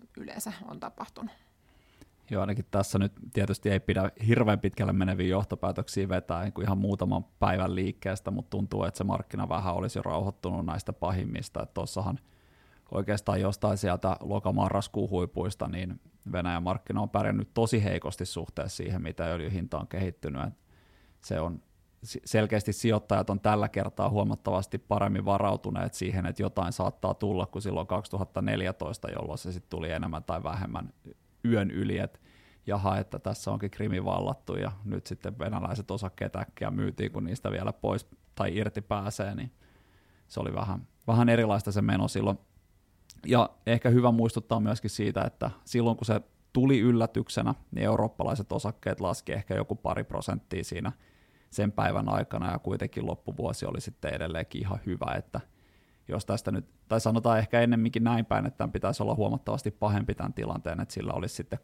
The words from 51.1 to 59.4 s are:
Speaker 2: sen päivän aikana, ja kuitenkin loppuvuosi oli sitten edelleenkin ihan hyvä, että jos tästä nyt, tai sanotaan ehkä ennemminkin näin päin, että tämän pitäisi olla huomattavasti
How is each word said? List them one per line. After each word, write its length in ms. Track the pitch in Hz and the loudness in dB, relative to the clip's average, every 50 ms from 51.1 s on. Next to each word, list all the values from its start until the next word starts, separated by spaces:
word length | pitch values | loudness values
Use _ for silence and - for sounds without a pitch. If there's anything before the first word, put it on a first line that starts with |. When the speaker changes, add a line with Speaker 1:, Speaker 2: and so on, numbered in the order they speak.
| _ _ _ _ _ _ _ _ | _ _ _ _ _ _ _ _
Speaker 2:
sen 220 | - - 104 107 101 | -2 0 0 0 2
päivän 360 | - 104 101 104 101 107 104 | 2 2 2 2 2 0 2
aikana, 440 | 104 104 - - - 55 - 92 87 | 0 0 0 -2 -4 -4 -2 -2 -4
ja 60 | - | -4
kuitenkin 480 | - - 101 104 - - - - - | -4 -4 -4 -2 -4 -4 -4 -4 -4
loppuvuosi 600 | - - - - - - - - - - - - | -4 -4 -4 -6 -10 -6 -4 -4 -4 -4 -4 -4
oli 140 | - - - | -6 -6 -6
sitten 340 | - - - - - 76 69 | -8 -8 -12 -8 -6 -6 -4
edelleenkin 460 | - 78 82 82 82 80 - - - | -4 -4 -4 -4 -4 -6 -6 -6 -6
ihan 200 | - 95 95 95 - | -4 -4 -4 -4 -4
hyvä, 280 | 101 90 - - - - - | -4 -4 -4 -2 -4 -4 -4
että 220 | - - - - - _ _ _ _ _ _ _ _ _ _ _ _ - | -6 -6 -8 -10 -10 _ _ _ _ _ _ _ _ _ _ _ _ -6
jos 180 | - 107 - | -4 -4 -2
tästä 240 | - 98 113 - 98 | -2 -2 -2 0 -2
nyt, 180 | 104 104 - - _ _ _ - | -2 -2 -4 -6 _ _ _ 0
tai 120 | 110 113 | 0 2
sanotaan 380 | - 113 113 113 110 120 113 110 | 2 4 2 4 4 4 4 4
ehkä 220 | 107 - - 117 | 4 4 4 4
ennemminkin 440 | 120 120 120 113 113 117 - 117 117 | 6 6 6 4 4 2 2 2 2
näin 220 | 117 120 113 110 | 2 2 2 2
päin, 200 | - 104 107 104 | 2 0 0 0
että 120 | - - - | 0 -2 -4
tämän 140 | 110 - - | -4 -4 -2
pitäisi 300 | 98 - 98 - - 104 | -2 0 0 0 0 0
olla 120 | 110 110 | 0 2
huomattavasti 560 | 107 104 107 113 127 | 2 2 2 0 -2